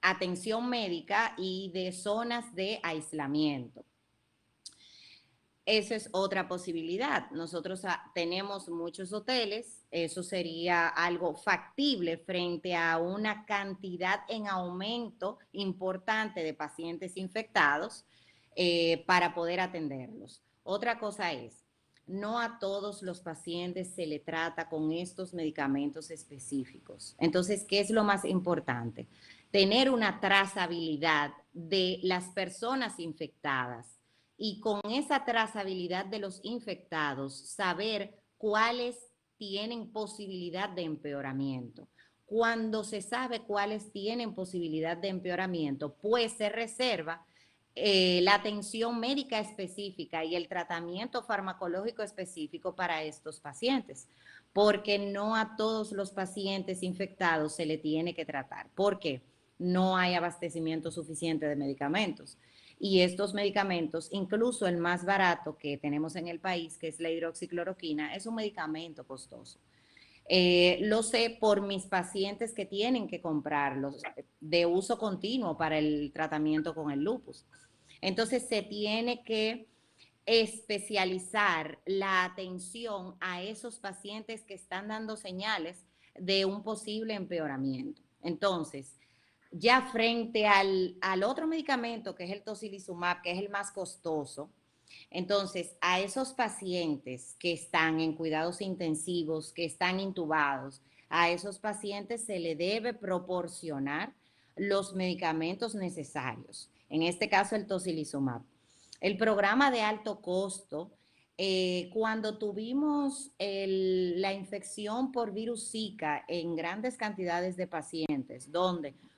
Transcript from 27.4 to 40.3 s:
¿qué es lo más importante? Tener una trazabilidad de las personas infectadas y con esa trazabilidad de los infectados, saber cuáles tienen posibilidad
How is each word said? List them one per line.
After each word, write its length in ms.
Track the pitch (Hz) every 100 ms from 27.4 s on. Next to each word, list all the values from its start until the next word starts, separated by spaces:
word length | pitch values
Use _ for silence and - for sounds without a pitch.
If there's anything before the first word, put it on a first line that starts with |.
| 180 202
¿qué 160 | - 196
es 100 | 196
lo 120 | 220
más 220 | 208 196
importante? 840 | - 185 180 165 - 120 120 113 123 - - - _
Tener 400 | 202 196 226 269
una 280 | 247 214 190
trazabilidad 1120 | 196 196 196 196 175 170 165 151 165 151 147 - -
de 480 | - 165 190 185 185
las 280 | 185 185 180
personas 680 | - 190 185 233 269 233 -
infectadas 1000 | 165 156 151 _ 151 135 123 120 117 - _ _ _ _
y 200 | 214 208
con 220 | 226 202 208
esa 340 | 247 294 277
trazabilidad 840 | 269 233 220 220 196 185 175 180 196
de 120 | 214
los 220 | 202 185
infectados, 920 | 196 240 220 180 - 160 147 135 139 139
saber 800 | - - 196 170 214 214 196 - _ _
cuáles 580 | 220 208 226 240 240 240 - _ _ _
tienen 560 | 208 196 214 240 208
posibilidad 800 | 220 208 208 202